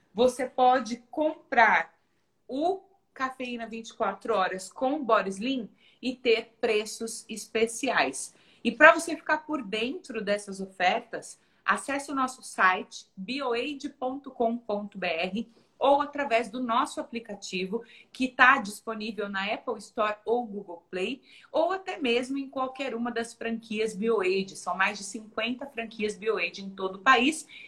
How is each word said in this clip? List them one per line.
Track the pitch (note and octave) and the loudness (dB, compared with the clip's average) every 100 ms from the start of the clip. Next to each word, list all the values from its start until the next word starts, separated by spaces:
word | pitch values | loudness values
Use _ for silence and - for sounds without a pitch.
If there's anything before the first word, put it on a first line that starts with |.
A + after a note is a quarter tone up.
| _ | _
você | F#3 B3 - B3 | 2 2 2 -2
pode | - B3+ B3+ A3 A#3+ - | 4 6 6 2 -8 -8
comprar | - D#4 D#4 _ A#3+ A3 F3 - _ _ _ _ _ - | -2 -2 -2 _ 6 6 6 0 _ _ _ _ _ -10
o | C4 E4 F#4+ - _ _ | -2 0 0 -6 _ _
Cafeína | - B3+ - B3 A#3+ A3+ | -6 -6 -6 -8 -6 -8
vinte | A3+ A3 | -10 -12
e | |
quatro | - G#3 G3 - | -2 -2 -2 0
Horas | G#3 F3+ F#3 - | 2 2 -2 -8
com | - C4 D4+ | -2 0 0
Body | A3+ G#3+ F#3+ | 4 4 2
Slim | F#3+ A#3 C4+ G3 - _ _ | -4 -4 -4 -6 -14 _ _
e | A#3+ | -6
ter | B3+ A#3+ A3+ A3+ _ | 0 4 2 2 _
preços | A#3 G#3+ G#3+ - A3+ - - | 2 2 0 -6 -8 -10 -12
especiais. | A3 - A3 A3+ - C4 F#3+ C#3 - - - _ _ | -12 -6 0 0 2 0 2 2 -2 -10 -14 _ _
E | A3+ | -4
pra | A3+ D4+ | 8 10
você | E4+ - D#4 | 10 2 -6
ficar | - D4+ | -2 -2
por | - D4+ | -2 -6
dentro | G#3 G#3+ A#3+ F4 - A3 | -4 -4 -4 -6 -8 -6
dessas | G3 G#3 G3+ F#3+ | -2 -2 -4 -10
ofertas, | F#3+ - F3+ A3+ - D#3+ - - _ _ | -10 0 0 0 -4 -12 -12 -18 _ _
acesse | - G#3 - C#4 C#4 | -2 0 -2 -4 -4
o | |
nosso | C#4 B3+ - | -2 -2 -4
site, | - - F#3+ F#3 - - - - | -10 2 4 4 -2 -14 -18 -12
bioaid | F#3+ C4 C4+ A#3 C#4 C#4 C#4+ | -8 -4 -2 -2 -4 -8 -10
ponto | - B3+ C#4 C#4 | -6 -6 -6 -10
com | - A3+ A#3+ | -2 0 0
ponto | - G3+ G#3 G3 | -4 -6 -6 -6
B | F3+ | -4
R, | D#3+ F#3 G3 A#3 _ _ _ | -2 -2 -4 -6 _ _ _
ou | C4+ C#4 | 4 4
através | C#4+ C#4+ C#4+ A3+ A3+ | 2 -4 0 2 0
do | B3+ | -4
nosso | B3 A#3 D4+ - | 0 0 0 -4
aplicativo, | - A#3 A3+ G3+ - F#3 F#3 A3+ - - - | -8 -8 -10 -12 -8 -6 -4 -4 -6 -18 -20
que | - B3+ | -4 -2
tá | - B3+ C4+ | 6 6 6
disponível | G3+ - - A3 G#3+ G#3 G3+ | 0 -8 -8 -6 -6 -6 -6
na | G3 G3 | -4 -4
Apple | C4 - G#3+ | -4 -6 -8
Store | - - G#3+ G#3 | -8 -2 -2 -2
ou | - A#3+ A#3 | -2 -2 -2
Google | G3+ F#3+ E3+ _ | -8 -12 -16 _
Play, | F#3 G3 C4+ _ - - | -6 -4 -6 _ -20 -4
ou | D4 E4 | 0 0
até | F#4+ F#4+ - | -2 -6 -4
mesmo | C4 A#3 B3+ C#4 | 0 0 0 -4
em | C4+ | -4
qualquer | C4+ C4 B3+ C4+ | -4 -4 -4 -6
uma | A#3 A#3+ | -4 -4
das | A3+ A3+ | -4 -6
franquias | - A3+ A3+ - G#3+ A3 | -6 -6 -6 -4 -2 -2
BioAid. | F#3 A3+ A3 F#3 F#3+ F#3+ - | 0 2 2 2 0 -2 -6
São | - | -6
mais | F#3 G3 G#3 | 0 0 0
de | |
cinquenta | G3+ A3+ G#3+ - A3+ B3 C#4 | -10 -12 -8 -4 -4 -4 -8
franquias | - A3+ - G#3 F#3 | -10 -10 -4 -4 -2
BioAid | G#3+ G3+ F3 - | -2 -2 -2 -6
em | G3 | -12
todo | F#3+ F#3+ F#3+ | -6 -6 0
o | |
país | C4 C4 B3+ D#4+ - - | 4 6 4 0 -8 -18